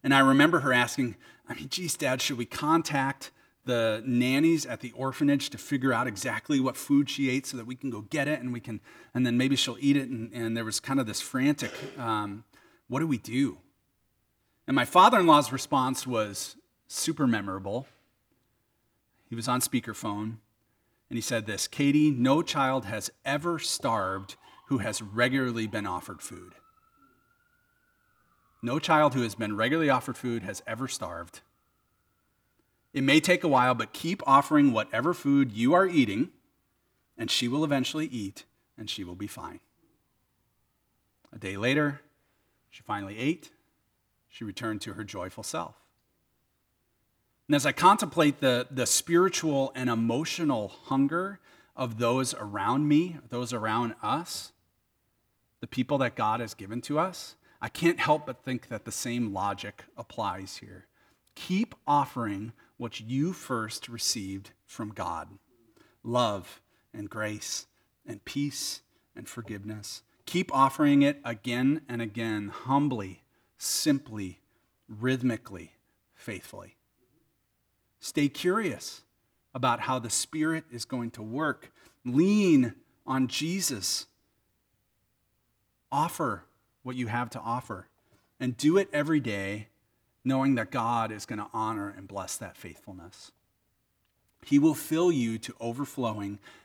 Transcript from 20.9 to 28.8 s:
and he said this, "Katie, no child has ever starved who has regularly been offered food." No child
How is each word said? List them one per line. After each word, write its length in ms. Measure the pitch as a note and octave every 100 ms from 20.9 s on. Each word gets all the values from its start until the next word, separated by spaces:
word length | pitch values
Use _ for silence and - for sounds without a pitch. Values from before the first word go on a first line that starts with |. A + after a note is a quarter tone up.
| _ _
and 60 | A#2
he 40 |
said 260 | - A#2 G#2+
this, 200 | G2 -
"Katie, 460 | - C#3+ D3 D3+
no 300 | B2+ B2+ D3
child 420 | E3 D3+ C3+ C3
has 260 | G2 G#2+ - -
ever 340 | C#3 D3 E3+ E3
starved 800 | - - B2+ A2+ F#2+ F#2+ G2 - - - -
who 120 | C3
has 240 | A2 G#2
regularly 640 | G#2 G#2+ B2 C3+ B2+ A#2 A2
been 180 | G#2+
offered 380 | G2+ F2 - E2+
food." 320 | - F2+ F2+ - _ _ _ _ _ _ _ _ _ _ _ _ _ _ _ _ _ _ _ _
No 160 | A#2
child 360 | D3